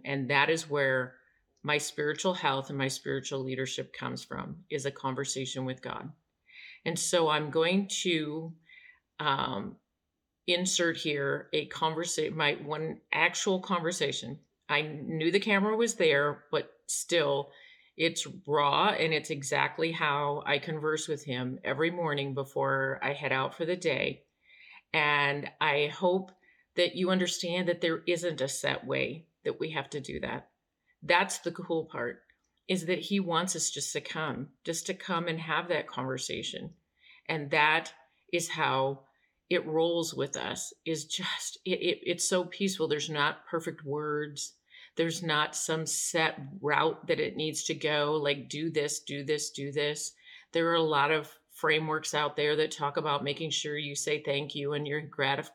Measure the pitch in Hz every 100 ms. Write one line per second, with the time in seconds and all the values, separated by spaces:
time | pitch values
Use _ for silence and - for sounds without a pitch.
0 | 131 139 127 143 147 160 156 143 135 131
1 | 127 - _ _ _ _ 143 147 - -
2 | 147 156 190 175 151 135 135 139 131 -
3 | 139 135 - 135 131 131 131 - 131 -
4 | 123 127 - - - - - 143 139 139
5 | 131 131 135 135 131 131 131 131 - -
6 | - - _ _ _ - - - 165 165
7 | - 180 156 151 151 160 165 190 196 -
8 | 180 165 151 156 165 - _ - - -
9 | _ - 151 135 131 101 113 - _ _
10 | _ _ _ _ - 175 185 - 170 165
11 | 160 143 139 143 - 151 143 - 160 160
12 | 170 - 156 160 147 - 147 151 160 151
13 | - 147 170 - 208 185 185 175 160 185
14 | 143 135 - 139 _ _ - 147 151 151
15 | - 160 165 196 220 196 208 220 233 226
16 | 165 143 147 139 - 156 - _ - -
17 | - 175 143 139 143 - - - _ -
18 | 160 - 139 - - 147 143 143 202 -
19 | 160 156 151 143 139 143 139 - 165 165
20 | 151 143 143 147 - 143 165 156 156 156
21 | - 143 139 123 127 131 - 131 165 175
22 | 160 143 139 135 139 139 135 135 135 131
23 | 131 139 139 131 139 - 165 180 170 131
24 | - - _ _ _ - - - _ 156
25 | 147 147 143 143 139 - 151 143 147 -
26 | 180 185 185 - _ _ _ - 127 175
27 | 180 185 180 - 175 175 175 170 165 160
28 | - 170 175 143 135 - 139 135 - 135
29 | 123 160 - _ 147 - 156 151 - 151
30 | 135 143 131 123 - _ _ _ _ _
31 | 156 175 196 - 170 175 170 165 160 131
32 | 120 - _ _ _ _ - 185 160 180
33 | - 196 170 165 180 165 - 143 - 147
34 | - 165 151 123 147 _ - 165 - 185
35 | - 170 170 165 160 156 175 156 - -
36 | 131 131 - - - - - - _ _
37 | - - - 156 143 156 151 160 160 -
38 | _ _ _ 170 170 160 139 131 135 139
39 | - _ _ _ - 175 156 160 165 170
40 | 165 135 139 - - - - - 165 156
41 | 151 180 185 - - - 185 185 180 -
42 | - 175 - 185 175 - 196 190 156 151
43 | 147 151 147 - - 165 165 - 151 147
44 | 151 147 151 143 - - _ - - -
45 | 165 160 170 151 151 - - 160 156 -
46 | - 165 160 - 139 170 143 143 160 -
47 | - 151 147 147 156 151 - 147 151 151
48 | 147 156 143 143 - 147 160 156 147 -
49 | - 143 139 151 147 - 139 143 147 151
50 | - - - - - 165 165 170 160 147
51 | 143 156 143 - _ - 156 156 156 156
52 | - 151 147 151 147 151 151 - 143 160
53 | 151 143 135 143 160 - 151 147 143 143
54 | 156 151 147 139 143 147 139 147 147 151
55 | 160 - 139 139 156